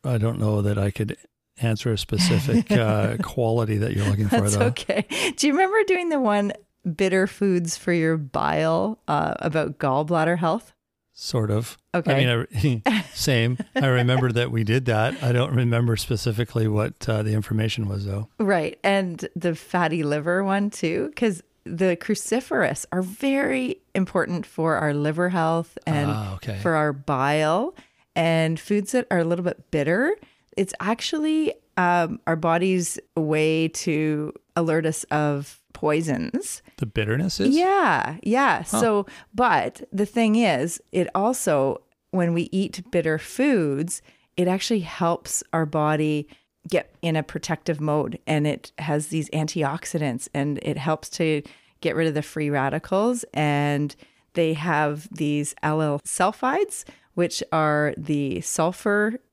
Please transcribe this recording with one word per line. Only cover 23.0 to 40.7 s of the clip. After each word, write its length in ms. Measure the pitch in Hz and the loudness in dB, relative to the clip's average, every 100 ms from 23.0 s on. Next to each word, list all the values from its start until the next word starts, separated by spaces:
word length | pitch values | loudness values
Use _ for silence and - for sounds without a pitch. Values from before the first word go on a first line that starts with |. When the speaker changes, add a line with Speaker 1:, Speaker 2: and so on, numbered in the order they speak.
Speaker 2:
very 800 | 185 208 277 269 277 262 254 - _ | -4 -2 0 0 0 -2 -4 -6 _
important 540 | - 185 185 - 175 - | -4 0 0 -2 -4 -6
for 300 | - 160 143 | -2 0 2
our 160 | 151 147 | 0 0
liver 340 | 147 156 180 | 0 0 0
health 480 | 180 160 165 165 - - | 2 0 0 -4 -8 -2
and 240 | 151 143 | 0 0
Speaker 1:
Ah, 260 | 107 101 95 | -2 -4 -6
okay. 220 | - 98 | -8 -2
Speaker 2:
for 140 | 113 | 0
our 180 | 160 151 | 2 0
bile. 840 | 139 139 135 139 151 156 175 294 - - _ _ - | -2 -4 0 2 2 2 0 -2 -6 -20 _ _ -2
And 440 | 165 165 160 160 | 2 2 2 -2
foods 340 | - 208 196 | 0 -2 0
that 120 | 254 - | -2 0
are 80 | 180 | 0
a 60 | 165 | 2
little 200 | 175 175 | 0 -2
bit 240 | - - | -6 -4
bitter, 460 | 156 143 185 285 427 - _ _ - | -2 2 2 0 -2 -8 _ _ -4
it's 160 | 190 - | -4 -2
actually, 720 | 190 233 - 214 - 311 311 - _ - | -4 -2 -2 -2 0 0 0 -4 _ 0
um, 420 | 175 175 165 - - | 2 2 0 -4 -2
our 120 | 165 | 0
body's 600 | 165 170 190 185 165 - _ - | 2 2 2 2 -2 -6 _ -4
way 520 | 156 156 156 160 160 | 0 2 2 2 0
to 680 | - - 151 156 151 151 - _ - | -2 -2 0 0 0 -4 -10 _ -2
alert 300 | 165 160 160 | 0 2 0
us 160 | 156 - | -4 -2
of 460 | 147 147 143 143 - _ | 0 0 -2 -6 -18 _
poisons. 880 | - 151 151 160 131 80 285 403 - - - | -4 0 0 0 -2 -2 -6 -8 -12 -16 -8
Speaker 1:
The 80 | 113 | -4
bitterness 540 | 110 107 123 180 - | -2 0 0 -2 2
is? 160 | 202 294 | 2 4
Speaker 2:
Yeah, 600 | 370 392 285 151 - 160 | 4 4 4 2 0 -4
yeah. 360 | - 240 277 165 | -2 2 2 0
Speaker 1:
Huh. 160 | 165 214 | 0 0
Speaker 2:
So, 240 | 233 208 196 - - | 2 2 -2 -14 -12
but 480 | 202 247 156 - - - | 0 2 2 0 -8 -8
the 140 | 196 202 | -4 -2
thing 300 | 233 220 220 | 2 2 4
is, 440 | 220 139 165 | 2 2 -2